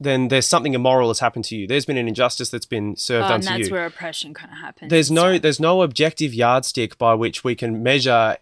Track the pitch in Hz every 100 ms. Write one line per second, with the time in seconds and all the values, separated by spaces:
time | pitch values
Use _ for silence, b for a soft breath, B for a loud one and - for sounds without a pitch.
0 | 143 131 127 135 123 123 135 131 127 131
1 | 120 113 123 120 107 113 95 135 135 135
2 | 117 110 123 - 123 120 - 117 104 101
3 | - 120 113 113 - - 107 185 170 -
4 | 170 156 156 156 - 156 151 - 151 165
5 | 143 160 180 180 156 143 160 185 170 120
6 | 151 - 156 117 117 127 135 - 110 -
7 | 117 113 113 - 127 120 120 110 117 139
8 | 131 120 110 -